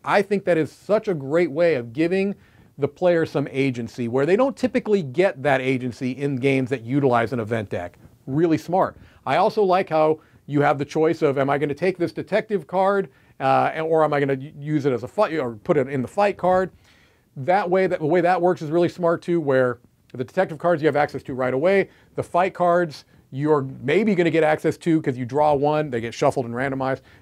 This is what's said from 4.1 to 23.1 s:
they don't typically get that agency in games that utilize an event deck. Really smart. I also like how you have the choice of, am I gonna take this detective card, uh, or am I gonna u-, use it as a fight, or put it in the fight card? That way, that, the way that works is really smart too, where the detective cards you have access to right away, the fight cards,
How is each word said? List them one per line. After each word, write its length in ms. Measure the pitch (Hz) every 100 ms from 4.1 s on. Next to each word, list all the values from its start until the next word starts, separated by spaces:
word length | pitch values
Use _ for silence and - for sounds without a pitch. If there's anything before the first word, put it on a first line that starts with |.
| 127 147
they 120 | 202
don't 180 | 269 -
typically 480 | 247 247 214 202
get 400 | 143 123 190 135
that 160 | 143 131
agency 520 | 131 131 127 - 127
in 260 | 127 143 131
games 320 | 139 135 117
that 140 | 127
utilize 500 | 113 143 139 120 117
an 80 | 123
event 280 | 107 113 101
deck. 280 | 101 87 _ - _ -
Really 320 | 139 170 156
smart. 380 | - 180 123 - - _ 127
I 100 | 151
also 280 | 202 214
like 260 | 196 180 190
how 320 | 156 156 156 _ _ -
you 140 | 143
have 160 | 143 143
the 80 | 139
choice 380 | 156 156 160
of, 160 | 151 135
am 100 | 139
I 80 | 143
gonna 160 | 147
take 240 | 143 185 185
this 160 | 165
detective 540 | - - 202 214 202 147
card, 420 | 180 190 196 - _ _ -
uh, 400 | 135 131 131 147
or 200 | 160 160 151
am 80 |
I 60 | 143
gonna 140 | 139 135
u-, 180 | 143 147
use 280 | 143 151 135
it 80 |
as 100 | 120
a 40 | 123
fight, 260 | - 208
or 220 | 156 123 110
put 200 | - 151
it 140 | 131
in 120 | 139
the 60 | 120
fight 300 | - 202 190
card? 340 | 180 185 185 _ _ _ _ _ _ -
That 340 | 131 190 180
way, 180 | 190 190
that, 120 | 180
the 60 | 151
way 160 | 180
that 200 | 170 180
works 200 | 180 175
is 80 | 151
really 180 | 170 175
smart 360 | - 170 170
too, 180 | - 170
where 380 | 143 131 127 120 _ _ _
the 100 | 123
detective 340 | 123 - 190 151
cards 240 | 170 165
you 60 | 151
have 80 | 143
access 280 | 143 135
to 100 | -
right 200 | 127 127
away, 360 | 131 175 196 175 _ _
the 100 | -
fight 300 | - 170 185
cards, 520 | 180 175 175 175 - -